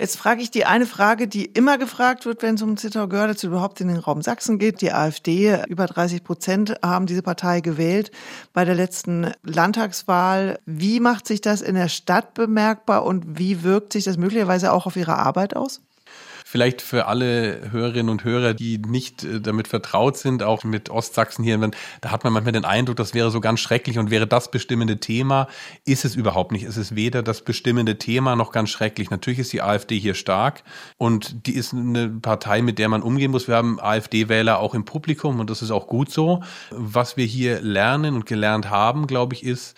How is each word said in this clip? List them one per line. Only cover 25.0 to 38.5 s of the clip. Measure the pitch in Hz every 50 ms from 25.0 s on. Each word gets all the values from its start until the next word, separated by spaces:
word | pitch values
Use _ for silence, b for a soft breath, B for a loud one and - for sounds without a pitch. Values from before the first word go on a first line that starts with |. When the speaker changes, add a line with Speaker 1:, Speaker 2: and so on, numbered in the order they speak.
| - - 113 120 123 135 139 135 135 B B B B B B B _
Speaker 2:
Ist | - 135 135 -
es | 127 113
überhaupt | 127 110 104 85 92 90 -
nicht. | 113 101 117
Es | 113 98 113
ist | 101 - 107
weder | 107 107 117 120 123
das | 113 110 113 -
bestimmende | - - 113 - - 123 117 120 113 110 104 -
Thema | - - 113 127 135 131 123
noch | 117 113 -
ganz | - 113 110 107
schrecklich. | - - 110 107 - - 101 -
Natürlich | 101 90 - 127 123 127
ist | 127 -
die | - 107
A | - 101 104
F | 104 -
D | - 113 101
hier | 101 104 90
stark | - - - 95 95 113 143 147 - B B B B B B B
und | _ 123 117 113 107 107 - - 117 -
die | 131 123
ist | 131 117 - -
eine | 123 120 123 120 120 117 110
Partei, | 110 110 - 113 110 104 - 104 101 110
mit | 120 120 107 104
der | 107 110
man | 110 110
umgehen | 113 117 127 139 139 139
muss. | 131 127 127
Wir | - 117
haben | 117 117 117 110 101
A-F-D-Wähler | - 104 107 110 107 - - 110 110 107 113 110 110 113 110 95
auch | 107 104
im | - 117 104
Publikum | - - 156 147 160 151 - - 151 131 117
und | 110 107
das | 110 -
ist | 117 110
auch | 110 98 -
gut | - 117 120 143 -
so. | - 156 156 165 180 180 180 B B B B B
Was | - 117 117 107 107 120 123 - - 135
wir | 123
hier | 110 113 127 123 123 117 85
lernen | 92 107 101 95 104 117 135 147 151 151 139
und | 117 -
gelernt | - 117 107 107 107